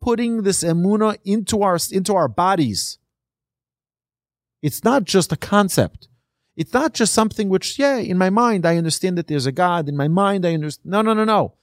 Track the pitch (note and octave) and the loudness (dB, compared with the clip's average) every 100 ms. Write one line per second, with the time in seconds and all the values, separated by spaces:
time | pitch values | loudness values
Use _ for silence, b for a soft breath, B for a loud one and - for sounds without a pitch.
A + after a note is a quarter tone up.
0 | - A#3 A#3+ A3+ G3 F3+ E3+ E3+ F#3 G#3 | -2 0 0 0 -2 0 0 0 2 2
1 | G#3+ - F#3+ G#3+ F#3+ A3 G3 F3 - F#3+ | 0 -2 -2 -2 0 0 2 0 -2 -2
2 | F#3+ G3 C#3+ G#2+ F3+ F#3+ C3 F#2+ - - | 0 0 0 0 0 2 0 -2 -6 -12
3 | _ _ _ _ _ _ _ _ _ _ | _ _ _ _ _ _ _ _ _ _
4 | _ _ _ _ _ _ D3+ - A3 C4+ | _ _ _ _ _ _ -6 -2 0 0
5 | F#3+ F#3+ - D#3 - G3+ G3 - F2+ - | 2 0 0 -4 0 0 2 0 -2 -4
6 | - _ _ _ _ - D#3+ B3 D4+ - | -20 _ _ _ _ -10 -2 0 0 0
7 | A3 - A3 - G3+ F#3 - - C#4 B3+ | 0 2 0 0 -2 -2 -2 -2 0 0
8 | G3+ F3+ F#3 G#3 A#3+ G3+ E3 E3+ E3 - | -2 0 2 2 2 2 2 2 0 -2
9 | F#3 F3 D#3 D3 B2+ C3 F3+ F3 C#3+ C#3+ | -2 -2 -2 -2 -2 0 0 0 -2 -2
10 | D3 F3 G3 G3+ F3 E3 D3+ - - G3 | 0 2 2 0 0 -2 -4 -10 -4 0
11 | A3 G#3+ A3 G#3 G#2 - | 2 2 2 2 0 -6